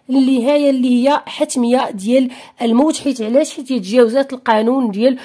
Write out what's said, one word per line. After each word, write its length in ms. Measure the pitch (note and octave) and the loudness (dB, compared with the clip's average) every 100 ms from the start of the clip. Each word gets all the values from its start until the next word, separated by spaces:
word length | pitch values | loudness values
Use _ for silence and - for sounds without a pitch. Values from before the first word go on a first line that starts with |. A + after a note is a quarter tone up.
| - | -2
للنهاية 600 | C4 C4 C4 A#3+ D4 C#4+ | 0 2 2 2 2 2
اللي 400 | C4+ B3+ B3 C4 | 2 2 2 2
هي 120 | D4 - | 0 -4
حتمية 680 | - D4 C4 A#3+ B3+ B3 | -6 -4 -2 0 0 -2
ديال 400 | G3 G3 B3+ B3 - - - | -6 0 0 0 -6 -16 -4
الموت. 360 | A#3 A3+ D#4 D4 | 0 2 2 0
حيت 240 | C#4 C4 | -4 -4
علاش؟ 340 | A3 B3+ D4+ - | 0 0 0 -6
حيت 160 | C4+ | -6
هي 80 | B3+ | -6
تجاوزات 540 | F#3 B3 A#3 C4 C4+ | 0 2 2 2 -4
القانون 580 | B3+ - A3 A3+ C4 A#3+ | -4 -2 0 2 0 -2
ديال 280 | G3 B3 B3+ | 0 0 0